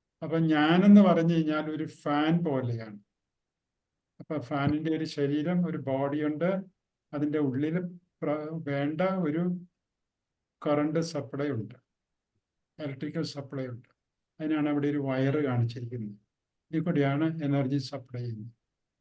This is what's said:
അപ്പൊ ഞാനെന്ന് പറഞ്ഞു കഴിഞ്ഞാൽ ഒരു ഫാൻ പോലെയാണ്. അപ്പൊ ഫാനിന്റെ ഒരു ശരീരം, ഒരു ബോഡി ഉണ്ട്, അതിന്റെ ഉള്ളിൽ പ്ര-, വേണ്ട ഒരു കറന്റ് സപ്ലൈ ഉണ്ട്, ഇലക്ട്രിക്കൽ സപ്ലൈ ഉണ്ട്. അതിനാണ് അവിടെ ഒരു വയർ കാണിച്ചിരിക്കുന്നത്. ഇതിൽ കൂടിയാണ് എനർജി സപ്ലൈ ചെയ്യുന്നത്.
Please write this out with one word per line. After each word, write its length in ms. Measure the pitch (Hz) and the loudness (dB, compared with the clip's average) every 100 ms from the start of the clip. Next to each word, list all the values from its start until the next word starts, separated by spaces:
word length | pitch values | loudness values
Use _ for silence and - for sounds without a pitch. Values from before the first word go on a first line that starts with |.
| _ _ | _ _
അപ്പൊ 140 | 160 165 | -4 0
ഞാനെന്ന് 640 | 160 151 151 180 202 202 | 4 4 6 6 10 10
പറഞ്ഞു 320 | 190 165 165 | 10 6 4
കഴിഞ്ഞാൽ 320 | 165 156 151 156 151 | 2 2 -2 -4 -6
ഒരു 100 | 156 | -8
ഫാൻ 580 | - 156 147 156 170 | -6 -2 0 2 2
പോലെയാണ്. 560 | 170 135 123 117 110 104 - _ _ _ _ _ _ _ _ _ _ - | 2 -2 -2 -6 -8 -16 -20 _ _ _ _ _ _ _ _ _ _ -20
അപ്പൊ 180 | - 151 | -8 -8
ഫാനിന്റെ 600 | 120 147 143 151 160 156 | -4 0 0 0 0 -2
ഒരു 80 | 156 | -2
ശരീരം, 640 | - 143 147 156 180 175 | -2 0 0 0 0 0
ഒരു 80 | - | -2
ബോഡി 460 | 131 135 143 151 | -2 -2 0 -2
ഉണ്ട്, 260 | 151 151 170 190 190 _ _ _ _ | -2 0 0 -2 -6 _ _ _ _
അതിന്റെ 260 | 147 147 151 | -4 -2 0
ഉള്ളിൽ 420 | 139 127 151 170 175 - - _ | 0 0 -2 -2 -4 -10 -20 _
പ്ര-, 280 | 151 151 151 160 139 | -4 -4 -6 -8 -4
വേണ്ട 340 | 139 147 160 | -2 -2 0
ഒരു 400 | 190 190 165 156 180 180 - _ _ _ _ _ _ _ _ _ 156 | 0 0 0 0 -2 -4 -8 _ _ _ _ _ _ _ _ _ -2
കറന്റ് 340 | 147 151 160 | 0 0 -2
സപ്ലൈ 500 | 160 151 - 139 147 | -4 -6 -8 -6 -4
ഉണ്ട്, 260 | 120 101 - _ _ _ _ _ _ _ _ _ - | -4 -8 -14 _ _ _ _ _ _ _ _ _ -12
ഇലക്ട്രിക്കൽ 400 | 147 135 151 165 | -10 -8 -8 -6
സപ്ലൈ 440 | 147 143 123 139 131 | -6 -8 -10 -8 -8
ഉണ്ട്. 220 | 120 - _ _ _ _ - | -10 -16 _ _ _ _ -8
അതിനാണ് 300 | 156 156 147 | -4 -2 0
അവിടെ 180 | 147 143 | 0 0
ഒരു 100 | 147 | -2
വയർ 400 | 139 131 135 151 143 | -2 0 0 0 0
കാണിച്ചിരിക്കുന്നത്. 720 | 123 117 123 117 120 104 - _ _ _ _ _ | 0 -2 -4 -10 -8 -10 -12 _ _ _ _ _
ഇതിൽ 120 | 160 | -4
കൂടിയാണ് 600 | 165 147 139 139 160 160 | 0 0 2 2 -2 -2
എനർജി 340 | 143 143 127 143 | -2 0 0 -2
സപ്ലൈ 440 | 135 139 - 123 | -4 -10 -12 -10
ചെയ്യുന്നത്. 300 | 120 110 117 - _ _ _ _ | -8 -10 -12 -18 _ _ _ _